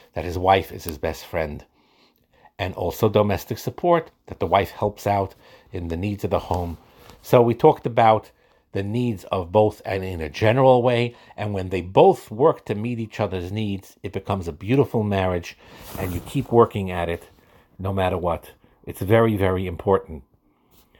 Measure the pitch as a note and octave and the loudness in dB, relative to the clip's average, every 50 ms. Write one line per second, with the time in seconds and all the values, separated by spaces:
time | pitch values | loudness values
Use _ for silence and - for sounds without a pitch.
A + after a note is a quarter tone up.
0 | _ _ _ - D#2 F2 E2+ F2+ F2+ F#2 G2 G2 F#2+ - - - - F2 D#2 C#2+ | _ _ _ -10 -8 -6 -6 -2 2 4 4 4 2 -2 -10 -12 -12 -12 -10 -6
1 | - E2 D#2+ - - - - E2+ D#2+ D2+ D2 - - _ _ _ _ _ _ _ | -6 -6 -6 -6 -12 -8 -6 -6 -6 -6 -6 -12 -14 _ _ _ _ _ _ _
2 | _ _ _ _ _ _ _ _ _ _ _ - G2+ F#2 - - G2+ F2 - - | _ _ _ _ _ _ _ _ _ _ _ -8 -8 -8 -6 -6 -6 -6 -2 0
3 | A#2 A2 G2+ G#2+ G#2 G2+ F#2+ E2+ - - A#2 - - B2 - - - F3 E3+ E3 | 0 2 4 2 2 2 0 -2 -4 -8 -10 -8 -8 -10 -8 -4 0 2 2 2
4 | - - _ _ _ - - - G2+ E2+ E2+ G2+ G2 - - - A2 G#2 - - | 2 -4 _ _ _ -20 -8 -6 -2 0 2 2 0 0 -4 -4 -4 -4 -4 -4
5 | - G#2 G2+ G2+ G2 F#2+ - _ _ - - _ _ _ - F2+ F2 E2+ E2 E2+ | -2 -2 0 0 -2 -4 -6 _ _ -20 -20 _ _ _ -12 -10 -8 -6 -6 -4
6 | F#2+ G#2 G2+ F#2+ - F#2 F2+ F2 - - F2+ F2+ F2 E2+ E2 - _ _ _ _ | -4 -6 -6 -6 -4 -2 -2 -2 -2 -2 -4 -4 -4 -6 -8 -12 _ _ _ _
7 | - - - - _ - - B2 A#2+ A#2+ A2+ - - D#3 D3 - - C3 A#2 B2 | -20 -20 -20 -20 _ 2 4 6 6 4 2 4 4 4 4 4 -2 -4 0 4
8 | A#2 A2 A2 G#2 - - _ _ _ _ _ _ _ _ - G2 G2 G2+ G#2+ A#2+ | 4 6 4 4 0 -6 _ _ _ _ _ _ _ _ -8 -6 -6 -4 -4 -2
9 | B2 A#2+ G#2+ F#2 - - - F#2+ F2 E2+ F2+ G#2+ G#2+ G#2+ - - - G#2+ G2 G2 | -2 -2 -4 -6 -6 -6 -6 -4 -4 0 2 4 4 4 2 -4 -8 -6 -6 -6
10 | F#2 F#2+ F#2 E2+ D#2+ D2+ - - A2 G#2+ A#2 C3+ C3 C3 B2+ B2 A#2 B2+ A#2+ A#2 | -4 -6 -6 -6 -8 -8 -4 0 0 2 2 4 6 6 6 6 4 2 0 0
11 | A#2+ A#2 A#2 - - _ - - G#2 G#2 G2+ F#2+ F2+ F#2 F#2+ F#2 E2+ F#2 G2 C3+ | -2 -4 -6 -12 -20 _ -12 -10 -8 -6 -6 -6 -6 -4 -4 -4 -6 0 4 6
12 | E3 G3 E3+ - - - A2 A2 C#3 D#3+ C#3 - - - A2 G2+ G#2+ A#2+ B2 A2+ | 6 6 6 4 -2 -10 -4 0 2 2 2 0 -4 -6 -6 -4 -4 -6 -6 -6
13 | A2+ G#2+ - - A2 F#2+ F#2 F#2 F2 F2+ G2 A2 A2 G2+ G2 F#2+ - - _ _ | -8 -8 -4 -4 -4 -4 -4 -6 -6 -6 -6 -6 -4 -4 -6 -8 -10 -14 _ _
14 | - G2 - F#2+ - - G2+ G2 E2+ E2+ D2 - F#2 G2 C3 C#3 B2+ - - A#2 | -14 -10 -10 -10 -6 -6 -6 -6 -4 -8 -10 -10 -4 -2 2 2 2 2 0 -2
15 | G#2+ G#2 G2+ G2 F#2 F#2 F2+ F2 E2 - - _ _ - - - - - - - | -2 0 0 0 0 0 -2 -4 -6 -8 -16 _ _ -20 -20 -20 -20 -16 -10 -8
16 | F#2+ F#2 F2 F#2 - - - C#3 B2+ - A#2 A#2 A2+ - - G#2+ F#2+ F#2 F2+ F2+ | -8 -6 -8 -8 -10 -6 -6 -6 -4 2 6 6 6 6 4 -2 -6 -4 -4 -4
17 | E2+ E2 F2 E2+ - - _ _ _ _ _ _ _ _ _ - F#2 G2 G2 F#2+ | -4 -4 -6 -8 -10 -16 _ _ _ _ _ _ _ _ _ -10 -8 -6 -2 0
18 | F#2 F#2 F2+ F2+ F2 F2 E2 D#2+ - - - _ _ _ _ _ _ - - - | 0 0 -2 -2 -2 -2 -4 -4 -6 -14 -20 _ _ _ _ _ _ -16 -10 -8
19 | G2 F#2 A2 A2+ A#2 A2+ G#2+ F#2+ G2 F#2 F#2 F#2 F#2+ F2+ F2 - - G2+ F#2+ F#2+ | 0 2 4 4 4 4 2 0 0 0 0 -2 -4 -6 -8 -6 0 2 2 2
20 | - - F2 C#2+ - _ _ _ _ _ _ _ _ _ _ _ _ _ _ _ | 0 -4 -12 -18 -18 _ _ _ _ _ _ _ _ _ _ _ _ _ _ _